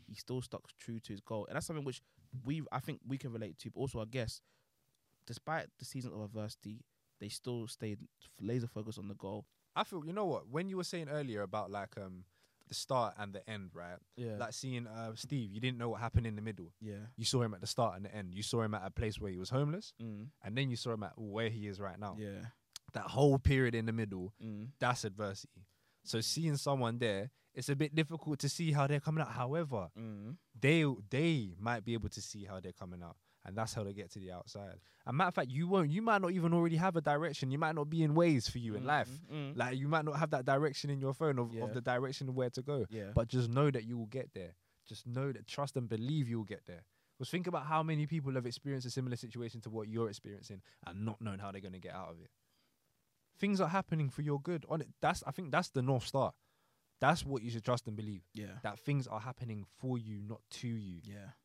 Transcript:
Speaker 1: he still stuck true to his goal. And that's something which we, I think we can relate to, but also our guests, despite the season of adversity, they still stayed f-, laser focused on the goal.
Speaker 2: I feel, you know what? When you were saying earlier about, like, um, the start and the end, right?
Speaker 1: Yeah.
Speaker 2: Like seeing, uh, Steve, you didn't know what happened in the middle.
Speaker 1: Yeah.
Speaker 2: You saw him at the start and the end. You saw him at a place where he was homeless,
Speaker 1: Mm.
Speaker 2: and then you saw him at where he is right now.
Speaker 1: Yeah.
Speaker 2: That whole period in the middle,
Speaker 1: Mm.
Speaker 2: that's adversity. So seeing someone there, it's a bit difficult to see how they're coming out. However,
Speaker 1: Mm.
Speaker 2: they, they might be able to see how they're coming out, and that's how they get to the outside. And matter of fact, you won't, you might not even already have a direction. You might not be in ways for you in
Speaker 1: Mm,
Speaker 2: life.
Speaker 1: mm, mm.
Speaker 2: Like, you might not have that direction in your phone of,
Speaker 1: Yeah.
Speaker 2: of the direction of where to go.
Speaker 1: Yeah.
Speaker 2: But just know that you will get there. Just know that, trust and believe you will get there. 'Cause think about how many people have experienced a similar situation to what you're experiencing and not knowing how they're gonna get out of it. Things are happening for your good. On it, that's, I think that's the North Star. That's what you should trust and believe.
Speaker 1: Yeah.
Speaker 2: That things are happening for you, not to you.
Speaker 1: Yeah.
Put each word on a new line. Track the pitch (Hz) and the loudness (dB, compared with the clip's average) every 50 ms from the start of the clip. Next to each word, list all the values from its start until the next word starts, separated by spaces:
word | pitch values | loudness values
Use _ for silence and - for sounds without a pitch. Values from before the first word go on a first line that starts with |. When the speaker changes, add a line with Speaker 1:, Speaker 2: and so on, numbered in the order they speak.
| - | -16
Speaker 1:
he | - 104 | -16 -16
still | - - - 123 127 | -12 -8 -4 -4 -4
stuck | 127 - - 98 - - - - | -4 -4 -8 -10 -12 -12 -20 -16
true | - - 117 113 | -10 -8 -8 -8
to | - - 110 | -8 -8 -10
his | 98 | -10
goal. | - - 110 107 101 | -8 -6 -4 -4 -4
And | - - | -4 -4
that's | 143 - | -4 -4
something | - 165 151 139 | -4 -4 -4 -4
which | 135 127 - - _ _ _ - _ - 131 117 | -4 -6 -8 -10 _ _ _ -18 _ -12 -6 -4
we, | 127 147 160 143 - | -2 -2 -2 -2 -2
I | - 127 | -4 -4
think | - - 143 - - | -4 -4 -6 -8 -6
we | 110 135 131 | -6 -6 -4
can | - 135 113 | -4 -6 -6
relate | 110 110 98 80 - | -6 -6 -8 -8 -10
to, | - 117 - | -12 -10 -6
but | - | -4
also | 127 139 - 120 | -4 -2 -2 -4
our | 110 | -6
guests, | 110 120 131 117 113 - - _ _ _ _ _ _ _ _ _ _ _ _ _ _ _ _ _ | -4 -2 -2 -2 -2 -4 -8 _ _ _ _ _ _ _ _ _ _ _ _ _ _ _ _ _
despite | - 117 - - - 156 160 95 - _ - | -14 -14 -10 -6 -2 -2 -2 -2 -6 _ -14
the | - | -12
season | - - 135 123 127 76 | -10 -8 -6 -6 -6 -6
of | 104 107 | -6 -8
adversity, | 101 107 110 107 107 - - - 104 107 113 - _ _ _ _ _ _ - | -6 -6 -6 -6 -6 -8 -10 -12 -12 -12 -12 -14 _ _ _ _ _ _ -12
they | 104 104 | -10 -10
still | - - - 127 123 120 113 | -10 -8 -6 -4 -4 -4 -4
stayed | 113 - - 117 110 104 101 - - _ _ - | -6 -6 -6 -4 -4 -4 -6 -8 -14 _ _ -20
f-, | - - - | -20 -12 -6
laser | 92 104 120 127 117 | -2 0 0 0 0
focused | 117 - 107 107 113 107 101 | -2 -4 -6 -8 -8 -8 -8
on | 95 101 | -8 -10
the | 101 | -10
goal. | - - 95 101 107 - _ _ _ _ _ - | -8 -8 -6 -6 -6 -8 _ _ _ _ _ -2
Speaker 2:
I | - 214 | -2 -2
feel, | - 208 175 147 | -2 -4 -8 -6
you | 160 180 | -4 -2
know | 208 214 | 0 0
what? | 180 139 104 78 98 | 0 0 -2 -2 -4
When | 123 156 180 196 | -4 -4 -4 -2
you | 190 | -2
were | 185 175 | -4 -4
saying | - - 175 165 143 | -4 -4 -6 -4 -2
earlier | 147 151 147 131 113 104 101 | -2 -2 -2 -2 -2 -2 -2
about, | 92 101 107 101 92 | -2 -2 -2 -2 -2
like, | 98 101 98 95 - - | -2 -4 -6 -6 -8 -8
um, | 98 95 92 90 90 - _ _ _ _ _ _ _ - | -10 -10 -10 -12 -16 -18 _ _ _ _ _ _ _ -10
the | - | -8
start | - - - 135 127 117 104 - - | -6 -2 0 2 2 2 2 0 -4
and | 104 101 95 | -8 -6 -8
the | 101 - - | -8 -8 -8
end, | 110 104 95 90 80 | -8 -8 -8 -10 -10
right? | 85 87 87 87 - - _ _ | -10 -10 -10 -10 -12 -14 _ _
Speaker 1:
Yeah. | - 123 113 107 104 | -8 -6 -6 -4 -4
Speaker 2:
Like | 120 110 110 | -6 -6 -6
seeing, | - - 131 127 120 120 | -6 -6 -4 -4 -4 -6
uh, | 120 110 113 113 113 110 | -6 -8 -8 -8 -8 -8
Steve, | 113 - 131 151 139 117 101 98 | -8 -8 -4 -4 -2 -2 -4 -4
you | 110 | -2
didn't | 117 127 127 117 | -2 -2 -2 0
know | 120 120 | -2 -2
what | 110 98 | -2 -2
happened | 117 113 - - 117 | 0 2 2 2 2
in | 113 107 | 2 -2
the | 104 104 | -4 -4
middle. | 110 104 92 87 82 - - | -6 -6 -8 -10 -14 -14 -12
Speaker 1:
Yeah. | 107 107 101 98 107 117 123 | -10 -8 -8 -8 -10 -10 -8
Speaker 2:
You | - 117 | -4 0
saw | - - 127 120 | 2 4 4 4
him | 113 104 | 2 0
at | 90 | -4
the | 98 | -6
start | 98 - - 120 110 87 | -4 2 2 2 2 2
and | 95 101 | 0 -6
the | 98 98 | -8 -8
end. | 107 98 90 90 | -8 -8 -6 -6
You | 98 104 | -6 -4
saw | - - 117 113 | 0 2 2 2
him | 110 104 | 2 0
at | 104 92 | -2 -4
a | 95 | -6
place | - - 120 107 104 - | -4 -2 -2 -2 -2 -2
where | 107 101 | -4 -4
he | 92 90 | -4 -4
was | 92 - | -4 -2
homeless, | 123 131 147 147 156 196 220 - - - 117 | 0 0 2 0 0 -4 -6 -10 -14 -12 -10
Speaker 1:
Mm. | 113 107 101 107 143 - _ - | -10 -8 -8 -10 -12 -14 _ -10
Speaker 2:
and | 104 107 127 | -6 -2 0
then | 139 135 | 0 0
you | 120 | 0
saw | 117 - 123 117 | -2 -2 -2 -2
him | 107 104 | -2 -4
at | 90 - | -6 -8
where | - 113 104 98 110 113 110 | -8 -8 -4 -2 0 0 0
he | 110 110 104 104 | 0 -2 -4 -4
is | 98 92 | -6 -4
right | 101 95 87 95 | -6 -6 -6 -6
now. | 104 101 90 107 | -6 -6 -6 -6
Speaker 1:
Yeah. | 107 101 98 98 113 120 - _ _ _ - - _ - - | -6 -8 -8 -8 -10 -10 -12 _ _ _ -18 -18 _ -8 -8
Speaker 2:
That | 120 - | -6 -6
whole | - - 120 143 147 139 135 | 0 4 8 8 8 8 8
period | - - 139 131 131 120 113 | 8 8 8 8 6 6 4
in | 117 110 | 2 2
the | 113 113 | 2 2
middle, | 113 113 104 98 92 90 95 - - 110 | 0 0 0 -2 -4 -6 -6 -8 -8 -10
Speaker 1:
Mm. | 113 107 104 107 127 139 - | -8 -8 -6 -8 -10 -4 2
Speaker 2:
that's | 127 123 123 - - | 4 4 4 4 0
adversity. | 110 95 104 107 101 98 - - - - - 95 - _ _ _ _ _ _ - | -4 -2 -2 -2 -2 -2 -4 -10 -14 -18 -20 -20 -20 _ _ _ _ _ _ -6
So | - - 113 | -2 0 0
seeing | 113 - - 151 165 160 147 | 2 2 0 2 2 2 2
someone | 139 - 147 139 135 123 117 117 120 | 2 2 2 2 4 4 2 2 2
there, | 120 113 101 98 101 131 - _ _ _ - | 2 2 2 2 0 -4 -8 _ _ _ -10
it's | - 127 - | -6 -2 0
a | 143 | 2
bit | 139 156 143 147 | 2 2 2 4
difficult | 160 160 143 165 160 - 156 151 135 | 2 2 2 0 -4 -2 -2 0 2
to | - 139 | 0 0
see | - - 175 160 147 | 0 2 2 4 6
how | 147 139 139 | 6 6 6
they're | 147 143 | 4 2
coming | - 160 156 160 151 | 2 2 2 2 0
out. | - | 0
However, | 110 127 127 123 143 170 170 147 127 107 92 80 - | 0 -2 -2 0 0 0 0 0 0 -2 -2 -4 -6
Speaker 1:
Mm. | 101 113 113 107 101 101 110 147 - _ _ - 113 | -8 -8 -8 -8 -8 -8 -10 -10 -12 _ _ -4 4
Speaker 2:
they, | - 135 156 170 156 143 131 - 104 101 | 6 8 8 8 8 6 4 0 -2 -2
they | - 135 160 170 165 143 110 95 87 87 | 0 2 4 4 4 4 2 0 -4 -4
might | 104 117 120 117 101 | 0 0 0 0 0
be | 120 117 | 0 0
able | 113 104 95 | 0 0 -2
to | - - | -4 -6
see | 98 - - 104 98 | -8 -8 -8 -8 -8
how | 92 101 95 | -8 -8 -8
they're | 92 92 90 | -8 -8 -10
coming | - 95 90 90 87 87 | -10 -10 -12 -10 -10 -12
out, | 85 - _ _ _ _ _ - | -12 -14 _ _ _ _ _ -14
and | 98 95 | -8 -4
that's | 107 110 110 - | -4 -2 -2 -2
how | 117 107 | -4 -4
they | 98 101 | -4 -4
get | 101 98 85 | -8 -10 -10
to | - 104 | -10 -12
the | 95 92 90 | -10 -10 -10
outside. | 90 - - - 104 101 95 92 92 - _ _ _ - | -10 -10 -12 -12 -12 -12 -12 -14 -16 -20 _ _ _ -6
And | 131 123 | -2 2
matter | 147 185 180 | 2 2 2
of | 175 | 2
fact, | - 156 123 | 2 0 0
you | 127 143 170 175 | 0 -2 0 4
won't, | 196 196 170 143 | 4 4 4 4
you | 151 196 220 | 4 2 4
might | 233 220 202 | 4 4 4
not | 190 170 185 | 4 4 2
even | 185 165 170 170 | 4 4 6 6
already | 175 170 170 165 | 6 6 6 4
have | 156 175 190 180 | 4 4 4 4
a | 165 | 2
direction. | 147 151 147 147 160 165 143 - - 131 135 | 4 4 4 4 2 0 -2 -2 0 0 0
You | 143 | 2
might | 165 156 160 | 2 2 2
not | 160 147 151 | 2 0 2
be | 160 165 160 | 4 4 6
in | 151 147 | 8 8
ways | 160 170 170 156 127 - - | 8 10 10 8 6 4 2
for | - 127 | -2 -2
you | 117 113 104 | -2 -2 -2
in | 104 127 | 0 2
Speaker 1:
Mm, | |
Speaker 2:
life. | 131 151 147 - 123 127 147 175 - | 4 4 4 4 2 -2 -10 -12 -8
Speaker 1:
mm, | - 156 143 135 147 | -6 -6 -6 -4 -2
mm. | |
Speaker 2:
Like, | 123 120 123 131 131 | -2 0 0 0 0
you | 135 143 | 2 4
might | 160 160 151 | 4 4 4
not | 156 143 147 | 2 2 2
have | 160 151 | 2 2
that | 156 139 123 | 2 2 4
direction | 135 135 135 151 151 139 - - 143 | 6 6 6 6 4 2 0 -2 -2
in | 143 135 | 0 0
your | 135 135 135 | 0 0 0
phone | - 160 156 139 127 | 2 4 4 4 4
of, | 120 117 117 | 2 0 0
Speaker 1:
Yeah. | 113 117 | -2 -2
Speaker 2:
of | 113 107 | -2 -2
the | 123 | -2
direction | 117 131 127 123 139 131 139 - 143 131 | 0 2 2 2 2 0 -2 -4 -4 -2
of | 127 | 0
where | 131 127 123 | 2 0 0
to | - - 131 | 0 -2 -2
go. | 143 147 139 107 - | -2 0 0 0 -2
Speaker 1:
Yeah. | 110 110 101 95 107 | -4 -6 -2 2 4
Speaker 2:
But | - 113 113 | 4 4 4
just | - 127 123 113 | 4 2 4 4
know | 117 135 147 147 | 4 4 6 6
that | 131 123 110 | 4 2 0
you | 113 123 | -4 -4
will | 120 113 | -4 -4
get | 107 113 131 127 - - | -4 -4 -6 -6 -6 -8
there. | 104 90 82 87 _ _ _ _ _ _ | -8 -8 -10 -10 _ _ _ _ _ _
Just | - 113 - - | -16 -14 -12 -8
know | 120 120 127 135 139 131 | -4 -2 0 0 0 -2
that, | 110 104 | -4 -8
trust | - - - 143 135 - | -8 -4 -2 -2 -2 0
and | 139 123 113 | -2 -2 0
believe | 113 107 113 127 156 156 135 117 | 0 0 0 2 2 2 2 2
you | 117 113 | 0 -2
will | 107 | -2
get | 98 107 90 - | -4 -6 -8 -10
there. | - 87 82 - _ _ _ _ _ _ - | -12 -14 -14 -16 _ _ _ _ _ _ -10
'Cause | 131 - | -6 -4
think | - 175 180 | -2 -2 -2
about | 180 175 160 135 | 0 -2 -2 0
how | 151 160 156 160 | 2 2 4 4
many | 160 160 151 151 | 4 2 2 2
people | 143 165 165 139 139 131 | 2 0 0 0 0 0
have | 131 120 | 0 0
experienced | 120 117 - - 139 139 131 123 | -2 -4 -6 -4 -4 -2 -2 -2
a | 123 | -4
similar | - 135 127 127 123 | -2 -2 0 0 -2
situation | 113 - 113 110 120 120 113 107 117 104 | -4 -6 -8 -8 -6 -6 -6 -6 -8 -8
to | 113 | -6
what | 107 110 107 107 | -4 -4 -4 -2
you're | 110 113 117 107 | 0 0 0 0
experiencing | 101 - - 104 101 98 - - 104 95 - - - _ - | -2 -6 -10 -12 -12 -12 -12 -12 -14 -14 -14 -18 -20 _ -14
and | 87 87 95 107 | -10 -6 -4 -2
not | 113 107 - | -4 -2 -2
knowing | 113 107 98 98 | -4 -4 -4 -4
how | 101 101 95 | -6 -8 -8
they're | 98 | -8
gonna | 95 98 92 92 | -10 -10 -12 -10
get | 85 90 - | -10 -10 -8
out | 92 92 82 | -8 -8 -10
of | 82 85 | -12 -14
it. | 82 - _ _ _ _ _ _ _ _ _ _ _ _ _ _ _ _ _ _ _ _ _ - | -16 -20 _ _ _ _ _ _ _ _ _ _ _ _ _ _ _ _ _ _ _ _ _ 0
Things | - 202 202 185 | 2 4 4 4
are | 190 151 | 4 4
happening | 170 196 190 - 170 156 151 135 | 4 2 0 2 2 2 2 2
for | - - 151 | 0 0 0
your | 147 143 139 | 2 2 2
good. | 139 - 180 156 - - | 2 0 -2 -2 -2 -2
On | 143 160 | -2 -2
it, | 135 - - _ | -2 -4 -4 _
that's, | - 147 175 - - | 2 2 2 2 -2
I | - | -6
think | 151 - 185 147 123 | -6 -6 -4 0 2
that's | 160 180 - | 2 2 2
the | - 135 123 | 2 2 4
North | 131 135 127 - | 4 4 4 2
Star. | - - 139 127 87 - _ _ _ _ _ _ _ _ _ _ _ _ - | 2 2 4 4 4 2 _ _ _ _ _ _ _ _ _ _ _ _ 4
That's | - 139 165 160 139 | 6 6 6 6 4
what | 139 139 127 107 | 0 -2 -2 -2
you | 120 | -2
should | 117 113 104 | -4 -2 2
trust | - 123 120 - | 2 2 2 2
and | - 107 | -2 -6
believe. | 107 107 107 101 92 - _ - | -6 -4 -6 -6 -8 -10 _ -10
Speaker 1:
Yeah. | 107 107 98 104 117 - | -10 -8 -8 -8 -6 -6
Speaker 2:
That | 110 104 104 | -6 -6 -4
things | - - 143 143 127 | -2 0 2 2 2
are | 117 104 110 | 0 -4 -6
happening | 110 131 123 - 127 117 110 107 98 - - - | -6 -6 -8 -8 -8 -6 -6 -8 -8 -12 -12 -8
for | - 127 127 120 | -4 -2 -2 -2
you, | 113 110 107 101 104 | -4 -4 -8 -8 -8
not | 104 110 - _ - | -8 -10 -12 _ -14
to | - - - 123 | -12 -8 -6 -4
you. | 117 113 104 95 90 85 - | -4 -4 -4 -6 -8 -10 -12
Speaker 1:
Yeah. | 104 101 104 98 98 - _ | -14 -14 -14 -14 -16 -18 _